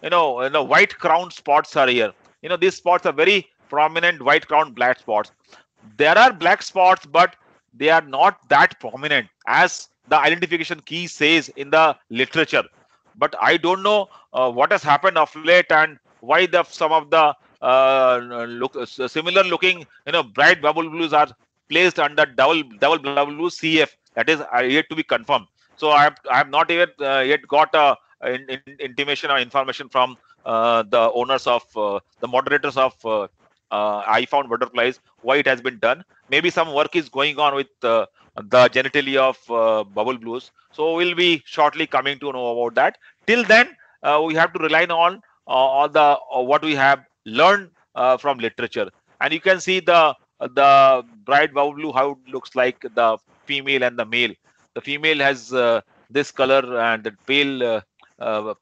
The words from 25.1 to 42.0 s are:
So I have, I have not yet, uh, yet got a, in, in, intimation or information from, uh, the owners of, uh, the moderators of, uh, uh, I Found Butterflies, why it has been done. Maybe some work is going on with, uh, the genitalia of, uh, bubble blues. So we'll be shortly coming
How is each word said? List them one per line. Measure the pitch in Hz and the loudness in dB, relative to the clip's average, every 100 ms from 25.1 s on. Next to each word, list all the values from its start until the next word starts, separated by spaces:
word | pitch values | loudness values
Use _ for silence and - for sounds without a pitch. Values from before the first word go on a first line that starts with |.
| 120 117 131 98 _ _ _ | -4 -2 -4 -4 _ _ _
So | 156 | 2
I | 147 | 4
have, | 147 - 139 | 4 0 -2
I | 131 | -2
have | 143 | 0
not | 143 165 | 0 0
yet, | 170 175 - | 0 -2 -2
uh, | 139 135 | -2 0
yet | 131 147 127 | 0 -2 0
got | 143 151 | 0 2
a, | 156 143 120 _ _ | 4 2 2 _ _
in, | 127 127 135 | -8 -8 -10
in, | 131 135 143 | -14 -14 -16
intimation | 139 123 143 139 156 | -10 -8 -6 -6 -2
or | 139 | -2
information | 123 143 135 - 135 | -2 -4 -4 -8 -6
from, | 131 127 120 _ _ - | -2 -2 -4 _ _ -6
uh, | 113 117 117 | -2 2 0
the | 104 120 113 | 0 0 2
owners | 120 123 131 135 | 0 -2 -2 -2
of, | 120 - 113 | -2 -4 -6
uh, | 104 101 - _ | -6 -6 -10 _
the | 120 | -4
moderators | 123 135 143 143 127 | -4 0 -2 -2 -2
of, | 131 - | -2 -4
uh, | 113 107 98 _ _ _ _ | -6 -4 -6 _ _ _ _
uh, | 104 107 104 101 | -4 -4 -4 0
I | 113 | -2
Found | 127 143 131 | 0 -2 -2
Butterflies, | 117 120 120 123 127 _ _ | -6 -4 -2 -2 -4 _ _
why | 117 139 | -2 0
it | 135 | 0
has | 127 | -2
been | 127 117 | -4 -4
done. | 113 151 - _ _ | -2 -2 -8 _ _
Maybe | 139 175 | -2 0
some | 175 165 | -2 -2
work | 143 151 175 | -2 -2 -4
is | 139 | -6
going | 131 147 143 | -4 -4 0
on | 147 | -2
with, | 139 135 _ | -2 -6 _
uh, | 120 113 95 _ _ - | -2 0 -2 _ _ -18
the | 104 127 120 | 0 4 4
genitalia | 127 131 147 135 135 | 2 -2 -4 -2 0
of, | 131 123 - | 0 -2 -6
uh, | 117 113 110 | 0 0 0
bubble | 101 101 113 127 | -4 -4 -4 -6
blues. | 113 120 - _ _ | -10 -12 -14 _ _
So | - 160 | -6 -4
we'll | 165 175 | -2 -2
be | 170 180 156 | 0 0 -2
shortly | - - 147 147 156 | -4 -2 -2 -2 -4
coming | 139 | -4